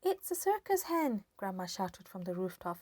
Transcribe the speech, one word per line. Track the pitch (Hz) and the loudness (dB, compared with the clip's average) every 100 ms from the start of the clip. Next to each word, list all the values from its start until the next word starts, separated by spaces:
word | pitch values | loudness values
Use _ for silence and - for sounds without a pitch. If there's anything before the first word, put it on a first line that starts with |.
It's | 359 370 - | 2 0 -2
a | |
circus | 349 - 415 - 381 | -2 2 2 4 2
hen, | - 330 302 226 - _ | 4 2 4 2 -4 _
Grandma | 196 185 180 | -6 -4 -6
shouted | - 190 175 180 | -2 -4 -4 -16
from | 190 | -10
the | 180 | -4
rooftop. | 180 185 - - 170 | -2 -2 -4 -6 -6